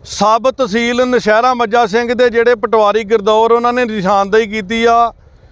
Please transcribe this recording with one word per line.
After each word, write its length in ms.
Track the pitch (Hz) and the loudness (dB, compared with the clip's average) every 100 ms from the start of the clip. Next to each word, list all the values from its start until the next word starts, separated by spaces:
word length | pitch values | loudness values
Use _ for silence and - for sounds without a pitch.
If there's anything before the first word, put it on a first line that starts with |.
ਸਬ 460 | - - 202 233 247 | -14 -2 0 2 0
ਤਹਿਸੀਲ 560 | 262 247 220 233 240 254 | -2 -4 -2 -2 -2 0
ਨੌਸ਼ਹਿਰਾ 480 | 247 202 214 247 | 0 0 2 2
ਮੱਜਾ 320 | 247 233 240 226 | 0 0 0 0
ਸਿੰਘ 280 | 220 240 | -2 -2
ਦੇ 160 | 240 247 | 0 0
ਜਿਹੜੇ 240 | 226 233 | 2 0
ਪਟਵਾਰੀ 500 | 233 226 226 208 208 | 0 0 2 2 0
ਗਿਰਦੌਰ, 480 | 202 226 202 214 226 | 0 0 2 2 2
ਉਹਨਾਂ 200 | 233 240 | 2 0
ਨੇ 120 | 247 | -2
ਨਿਸ਼ਾਨਦੇਹੀ 640 | 240 214 180 202 196 220 226 | -4 -2 0 0 2 0 0
ਕੀਤੀ 380 | 220 185 226 | -6 -6 -2
ਆ 280 | 233 233 233 - - _ - | 2 2 0 -4 -20 _ -20